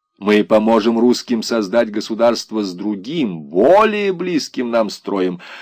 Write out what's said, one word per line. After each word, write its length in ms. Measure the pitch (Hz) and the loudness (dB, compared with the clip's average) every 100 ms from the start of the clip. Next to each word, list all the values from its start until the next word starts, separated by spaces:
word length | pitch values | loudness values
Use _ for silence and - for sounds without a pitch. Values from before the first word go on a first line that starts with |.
| _ _ | _ _
мы 260 | 98 104 | 2 2
поможем 560 | 98 110 110 113 113 113 | 4 2 4 2 2 2
русским 440 | 123 120 - 117 | 2 2 -2 -4
создать 480 | 104 117 98 117 113 | -2 -4 0 0 0
государство 720 | 107 - 110 117 113 - 107 | -4 -6 0 0 0 -6 -6
с 100 | 98 | -6
другим, 720 | 90 101 101 101 170 117 85 | -6 -6 -6 -6 -4 -4 -6
более 720 | 71 85 131 196 220 208 202 | -4 2 6 6 4 0 -2
близким 560 | 175 185 160 - - 120 | -4 -2 -4 -4 -6 -2
нам 180 | 117 104 | 0 -2
строем. 520 | - - 98 92 90 - - | -6 -6 -2 -2 -4 -14 -20